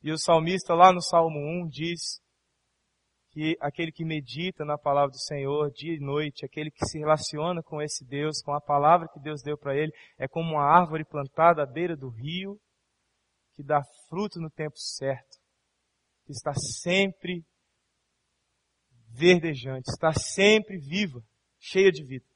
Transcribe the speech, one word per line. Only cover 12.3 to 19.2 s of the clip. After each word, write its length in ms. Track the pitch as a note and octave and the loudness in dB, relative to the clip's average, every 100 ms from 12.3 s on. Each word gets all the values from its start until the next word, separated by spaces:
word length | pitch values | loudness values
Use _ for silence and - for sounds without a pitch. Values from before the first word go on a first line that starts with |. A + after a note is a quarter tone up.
| F3 G3 G#3 _ _ _ _ _ _ _ _ _ | -8 -8 -12 _ _ _ _ _ _ _ _ _
que 100 | - | -20
dá 180 | C#3+ D3 C#3 _ _ | 0 0 0 _ _
fruto 320 | E3+ G#3 F3 | -6 -6 -6
no 100 | D#3+ | -12
tempo 280 | - D3+ - | -8 -10 -10
certo, 600 | - - C3+ C3 _ - _ _ _ _ _ _ _ _ _ | -12 -6 -4 -6 _ -20 _ _ _ _ _ _ _ _ _
que 60 | |
está 220 | C#3+ D3+ | -8 -6
sempre 920 | C#3 - - F3 F#3 G3 - F3+ F3 E3 _ _ _ _ _ _ _ _ _ _ _ _ _ _ _ A2+ | -4 -6 -8 0 2 2 -2 -8 -8 -10 _ _ _ _ _ _ _ _ _ _ _ _ _ _ _ _
verdejante, 800 | A#2 | 2